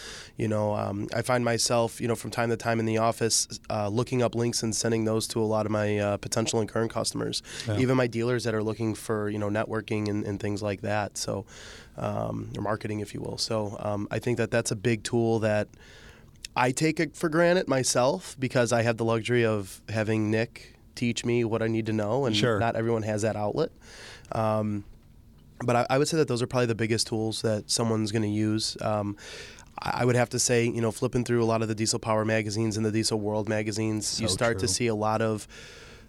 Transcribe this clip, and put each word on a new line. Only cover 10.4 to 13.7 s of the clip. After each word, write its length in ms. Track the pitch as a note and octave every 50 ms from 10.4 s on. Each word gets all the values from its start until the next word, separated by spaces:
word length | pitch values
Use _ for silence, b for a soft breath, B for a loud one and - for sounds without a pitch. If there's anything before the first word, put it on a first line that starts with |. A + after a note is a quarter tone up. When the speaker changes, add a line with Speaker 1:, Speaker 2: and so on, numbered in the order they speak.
| - G#2 G#2 G2 G#2
Speaker 1:
like 180 | G#2 G2 F#2+
that. 360 | - G2+ G#2 G#2+ G2+ F#2+ - -
So, 280 | - - G#2+ G2+ G2 B B B B B B B B B B -
um, 520 | - G#2+ G#2 G#2+ A2 A2+ A2 A2 G#2+ G#2+ A#2 G#2+
or 40 | G#2+
marketing, 380 | G2+ A2 G#2 - G#2+ G#2 G#2+
if 120 | G#2 - -
you 60 | -
will. 160 | - - G#2+ G#2+
So, 380 | - - A2+ A2 G#2+ G2+